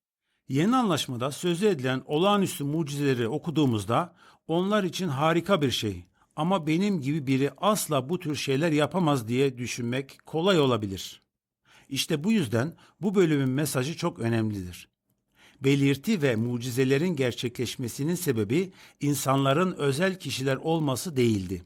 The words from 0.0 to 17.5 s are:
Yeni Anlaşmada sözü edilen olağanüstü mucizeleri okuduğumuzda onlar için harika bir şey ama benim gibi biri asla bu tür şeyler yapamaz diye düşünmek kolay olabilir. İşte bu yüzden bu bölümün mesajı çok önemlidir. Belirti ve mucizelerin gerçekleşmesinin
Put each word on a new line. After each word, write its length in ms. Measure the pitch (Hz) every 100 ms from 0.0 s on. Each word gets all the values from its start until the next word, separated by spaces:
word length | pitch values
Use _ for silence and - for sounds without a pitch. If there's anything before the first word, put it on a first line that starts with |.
| _ _ _ _ -
Yeni 260 | 135 190 262
Anlaşmada 560 | 220 147 - 120 131
sözü 360 | 143 175 170 214
edilen 340 | 156 131 131 -
olağanüstü 580 | 151 196 202 185 -
mucizeleri 640 | 143 156 143 143 143 123 113
okuduğumuzda 880 | 147 175 147 139 110 95 127 175 - - _ -
onlar 360 | 165 190 214
için 240 | 185 - 180
harika 540 | 131 156 165 165 196
bir 100 | 139
şey 340 | - 110 90 - _ _ -
ama 320 | 165 196 156
benim 340 | 160 208 185
gibi 260 | 131 156 131
biri 240 | 135 139 139
asla 520 | 196 214 - 143 127
bu 100 | 175
tür 160 | 156 139
şeyler 360 | - 135 170
yapamaz 560 | 151 143 185 160 139 110
diye 300 | 123 139 120
düşünmek 680 | 120 - 117 127 135 - -
kolay 340 | 151 185 180
olabilir. 640 | 135 117 104 95 - - _ _ _ _ _ - -
İşte 340 | 135 - 156
bu 80 | 180
yüzden 440 | 220 127 117 147 - - _
bu 140 | 196 196
bölümün 340 | 170 143 131
mesajı 480 | 131 147 135 127 160
çok 220 | 170 -
önemlidir. 720 | 113 113 110 101 90 87 - _ _ _ _ _ - _
Belirti 600 | 135 139 139 139 214 208
ve 140 | 143 110
mucizelerin 800 | 120 120 127 123 131 135 180 147
gerçekleşmesinin 1000 | 127 117 120